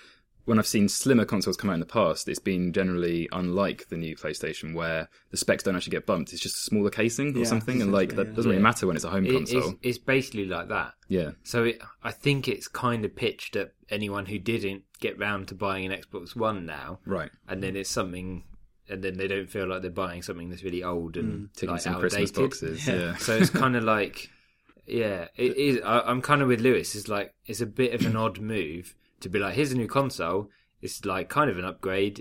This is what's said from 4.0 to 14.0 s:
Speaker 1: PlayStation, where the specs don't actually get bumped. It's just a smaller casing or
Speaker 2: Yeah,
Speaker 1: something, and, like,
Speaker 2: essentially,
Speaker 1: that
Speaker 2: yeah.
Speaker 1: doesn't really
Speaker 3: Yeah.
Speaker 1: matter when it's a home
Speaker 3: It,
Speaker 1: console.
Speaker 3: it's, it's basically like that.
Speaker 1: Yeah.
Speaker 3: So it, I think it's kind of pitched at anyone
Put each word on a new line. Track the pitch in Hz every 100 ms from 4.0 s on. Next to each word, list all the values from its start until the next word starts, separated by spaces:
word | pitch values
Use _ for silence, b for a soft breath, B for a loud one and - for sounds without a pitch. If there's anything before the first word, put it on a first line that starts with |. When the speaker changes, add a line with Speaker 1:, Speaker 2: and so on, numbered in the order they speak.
| 82 78
Speaker 1:
PlayStation, | 76 76 80 78 80
where | 82 82 80 78 b b
the | 98
specs | - -
don't | 101 90
actually | -
get | 80 -
bumped. | 92 -
It's | 85
just | - -
a |
smaller | - 104 101
casing | - 113 117 147 127
or |
Speaker 2:
Yeah, | 117
Speaker 1:
something, | 113 110 127
and, | 101
like, | 98 92
Speaker 2:
essentially, | -
Speaker 1:
that | 104
Speaker 2:
yeah. | 110
Speaker 1:
doesn't | 117
really | 95
Speaker 3:
Yeah. |
Speaker 1:
matter | 107 117 95
when | 80
it's |
a | 85
home | 98 95
Speaker 3:
It, |
Speaker 1:
console. | 131 110 127 90
Speaker 3:
it's, | 101
it's | 123 117
basically | - 135 131 107 95
like | 85 87
that. | 104 71 - -
Speaker 1:
Yeah. | 92 78 -
Speaker 3:
So | - 123 117
it, | 113 - -
I | 113
think | - 147 139 127
it's | - -
kind | - 123 117
of | 101
pitched | - 110 - - 104
at | 95 _ -
anyone | 104